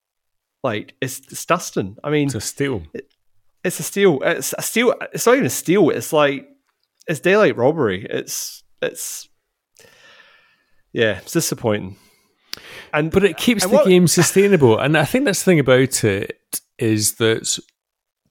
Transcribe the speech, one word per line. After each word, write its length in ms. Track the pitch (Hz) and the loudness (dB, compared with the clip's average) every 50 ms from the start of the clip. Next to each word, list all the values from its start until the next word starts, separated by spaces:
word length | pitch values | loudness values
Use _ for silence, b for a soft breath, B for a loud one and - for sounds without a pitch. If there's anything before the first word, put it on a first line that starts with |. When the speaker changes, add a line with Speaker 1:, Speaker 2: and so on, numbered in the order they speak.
| _ _ _ _ _ _ _ _ _ _ _ _ - | _ _ _ _ _ _ _ _ _ _ _ _ -6
Speaker 1:
like, 320 | 127 107 107 - - - - | -6 -6 -6 -10 -12 -12 -10
it's 200 | 131 131 - - | -10 -10 -10 -12
disgusting. 760 | _ _ - - - - 165 175 - - - 170 117 92 101 - - | _ _ -16 -12 -4 -2 -2 -2 -2 -8 -6 -6 -6 -6 -8 -10 -6
I 60 | 147 | -4
mean, 160 | 151 151 143 | -2 -2 -2
Speaker 2:
It's 80 | 139 127 | -2 -4
a 60 | 107 - | -6 -8
steal. 400 | - - - 139 139 127 95 80 - - | -8 -6 -6 -6 -4 -4 -8 -10 -12 -18
Speaker 1:
it, 180 | - - _ _ _ _ _ _ _ _ _ _ _ - | -18 -18 _ _ _ _ _ _ _ _ _ _ _ -8
it's 160 | 185 - - | -8 -8 -6
a 20 | 151 | -10
steal. 380 | - - 196 202 190 147 - - | -8 -2 2 2 4 2 2 0
It's 300 | 170 165 - - - - - | -2 -2 -2 -6 -8 -8 -8
a 20 | |
steal. 340 | - - - 226 247 233 - - - - - | -8 -4 -2 0 2 2 0 -2 -6 -12 -8
It's 100 | 165 - | -2 2
not 120 | 233 247 | 2 2
even 100 | 277 214 | 2 2
a 40 | 127 | -2
steal. 380 | - - - - 175 214 180 127 | -4 -4 -2 0 2 4 4 2
It's 240 | - 120 113 - 160 | 2 -2 -4 -2 0
like, 340 | 151 147 143 139 131 - _ _ _ _ _ _ _ _ _ _ _ - | 2 2 2 0 -4 -8 _ _ _ _ _ _ _ _ _ _ _ -8
it's 140 | - 165 131 | -8 -8 -2
daylight 360 | - 175 190 214 208 151 110 | 0 2 4 4 4 2 2
robbery. 500 | - 117 139 160 165 131 104 92 92 120 - | 2 0 0 2 2 0 -2 -2 -4 -6 -8
It's, 520 | - 135 - - - - - - - - _ _ _ - - | -8 -8 -8 -8 -10 -10 -10 -12 -16 -20 _ _ _ -8 -8
it's, 440 | - - - - - - - - _ _ _ _ _ _ _ _ _ _ b b b b b b b b b b b b b b b b b b b b b b _ - | -8 -8 -8 -14 -12 -14 -14 -18 _ _ _ _ _ _ _ _ _ _ b b b b b b b b b b b b b b b b b b b b b b _ -4
yeah, 260 | 131 113 110 98 92 | -2 -2 -2 -2 -4
it's 140 | - - - | -10 -6 -4
disappointing. 640 | 170 - - 147 - - 113 104 104 101 92 98 B B B B B B B B B B B B B B B B B B B B | -4 -4 -4 -6 -4 -2 -4 -2 -2 -6 -10 -16 B B B B B B B B B B B B B B B B B B B B
And 180 | 151 151 160 | -2 -2 2
Speaker 2:
But 140 | 175 190 196 | 2 2 2
it 120 | 185 160 | 2 0
keeps 280 | - - 240 240 208 196 | 0 0 0 0 2 0
Speaker 1:
and 80 | 185 233 | 2 4
Speaker 2:
the 40 | |
Speaker 1:
what 100 | 285 294 | 4 4
Speaker 2:
game 200 | 190 180 180 180 | 6 6 6 6
sustainable. 720 | 160 - 180 160 - - 190 202 202 196 165 139 117 110 104 | 4 4 2 2 2 4 2 4 4 4 6 6 6 4 4
And 180 | - 139 160 | 2 2 2
I 80 | 151 151 | 2 0
think 200 | - - 262 285 | 2 0 0 0
that's 160 | 262 180 - | 0 -2 -2
the 40 | - 185 | 2 2
thing 100 | 180 151 | 2 2
about 440 | 131 131 127 127 135 123 - - - | 4 4 4 4 4 2 0 0 0
it, 340 | 107 98 98 - - - _ _ - - - _ _ _ - | 0 0 0 -4 -8 -12 _ _ -14 -14 -14 _ _ _ -4
is 360 | 123 110 110 107 107 - - | -2 0 0 0 0 -2 -2
that 440 | - 117 110 113 - - - - - - _ _ _ _ _ _ _ _ _ _ _ _ _ | 0 0 0 0 0 -2 -6 -8 -8 -8 _ _ _ _ _ _ _ _ _ _ _ _ _